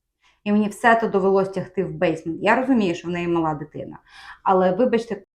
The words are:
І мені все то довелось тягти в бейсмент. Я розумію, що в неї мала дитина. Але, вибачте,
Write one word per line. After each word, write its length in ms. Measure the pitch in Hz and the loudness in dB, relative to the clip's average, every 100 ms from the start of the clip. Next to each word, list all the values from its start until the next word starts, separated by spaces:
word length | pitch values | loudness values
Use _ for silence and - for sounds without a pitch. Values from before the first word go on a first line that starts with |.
| _ _ _ _ | _ _ _ _
І 80 | 208 | 0
мені 160 | 208 208 | 0 0
все 260 | - 240 | 0 2
то 140 | 226 214 | 4 2
довелось 400 | 196 190 196 190 | 0 2 2 0
тягти 360 | 185 - - | -4 -6 -6
в 80 | 170 | -6
бейсмент. 480 | 156 175 160 165 160 | -2 -2 -2 -6 -2
Я 140 | 185 240 | 0 2
розумію, 380 | 254 247 190 | 2 2 2
що 140 | 170 170 | -2 -6
в 20 | |
неї 180 | 175 175 | -4 -2
мала 260 | 170 160 | 0 -2
дитина. 440 | 151 151 139 - - _ - - - | -4 -10 -14 -14 -16 _ -20 -20 -6
Але, 300 | - 185 185 | 0 4 4
вибачте, 500 | 185 247 233 - 202 - | 2 2 0 -2 -10 -14